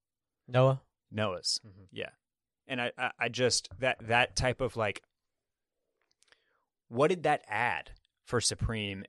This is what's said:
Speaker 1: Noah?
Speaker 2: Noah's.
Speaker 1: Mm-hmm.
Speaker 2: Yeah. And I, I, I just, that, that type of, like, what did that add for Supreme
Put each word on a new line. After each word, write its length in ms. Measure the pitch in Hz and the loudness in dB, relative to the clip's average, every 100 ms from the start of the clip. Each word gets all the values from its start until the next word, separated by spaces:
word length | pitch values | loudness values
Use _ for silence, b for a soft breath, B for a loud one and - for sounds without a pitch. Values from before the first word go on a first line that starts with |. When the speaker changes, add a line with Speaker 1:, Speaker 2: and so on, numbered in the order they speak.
| _ _ _ _ - | _ _ _ _ 0
Speaker 1:
Noah? 340 | 127 131 135 - _ _ | 4 6 4 -4 _ _
Speaker 2:
Noah's. 480 | 107 107 87 - - 110 | -4 -2 -2 -4 -4 -6
Speaker 1:
Mm-hmm. 160 | 95 95 | -20 -16
Speaker 2:
Yeah. 180 | 107 - - _ _ _ _ - | -10 -10 -12 _ _ _ _ -8
And 140 | 131 | -4
I, 100 | 120 - | -4 -4
I, 140 | 127 - | -6 -4
I 100 | 120 | -4
just, 400 | 113 123 - - 95 | 0 2 2 -2 -4
that, 180 | 127 - 110 | -2 -2 2
that 280 | 117 123 - | 2 2 2
type 260 | 127 120 | -2 0
of, 160 | 123 113 | -4 -2
like, 260 | 104 - - _ _ _ _ _ _ _ _ _ _ _ _ _ _ _ _ _ _ | -2 -4 -12 _ _ _ _ _ _ _ _ _ _ _ _ _ _ _ _ _ _
what 220 | 117 156 | 2 4
did 140 | 180 | 4
that 200 | 147 151 - | 2 0 0
add 440 | 107 120 80 - - _ _ | -2 0 -2 -6 -16 _ _
for 160 | - 120 | -4 -2
Supreme 640 | - 127 - 110 104 95 | 0 -2 -4 -4 -6 -8